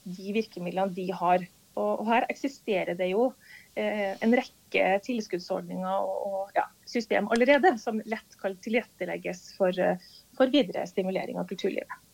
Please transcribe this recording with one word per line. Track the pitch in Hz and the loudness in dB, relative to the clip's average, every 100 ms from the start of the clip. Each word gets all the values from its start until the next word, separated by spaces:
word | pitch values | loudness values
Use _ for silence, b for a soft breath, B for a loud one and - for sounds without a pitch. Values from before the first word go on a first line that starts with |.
de | 190 185 190 214 | -8 -10 -4 -2
virkemidlene | 220 - 175 175 196 | -2 -4 -6 -2 -2
de | 180 185 | -2 -6
har. | 180 175 185 180 _ _ - | -2 2 2 2 _ _ -4
Og, | 208 208 | -2 -2
og | 214 | 2
her | 233 - | 2 2
eksisterer | - 277 - - 190 - 175 | -2 -6 -6 -4 -2 -2 -2
det | 185 | 0
jo, | 196 254 - B B B | 2 0 -2 B B B
eh, | - 214 208 196 196 | -6 -4 -2 -4 0
en | 226 | 4
rekke | 247 240 - - 190 185 196 - | 4 2 -6 -4 2 4 2 0
tilskuddsordninger | 240 214 175 180 185 175 180 185 196 | -4 -4 -6 -4 -6 -4 -6 -2 -2
og, | 190 190 202 | -2 -4 -4
og, | 190 196 | -4 -4
ja, | - - _ - | -2 -2 _ -6
system | 247 220 202 202 | -4 0 0 2
allerede | 233 247 285 359 233 | 4 6 6 6 4
som | - 220 214 | 0 -4 -4
lett | 220 - - | -8 -10 -8
kan | 202 185 | -6 -6
tilrettelegges | 220 233 - - 175 175 175 180 - - | -2 -2 -2 -6 -6 -6 -6 -8 -8 0
for, | 185 180 | 0 2
eh, | 185 180 B B B - | 2 0 B B B 0
for | 262 | 4
videre | 285 185 175 180 | 4 2 0 -6
stimulering | - 185 190 - 180 | -2 -2 -2 -4 -6
av | 180 | -6
kulturlivet. | 190 196 - - - _ | -4 -4 -4 -6 -10 _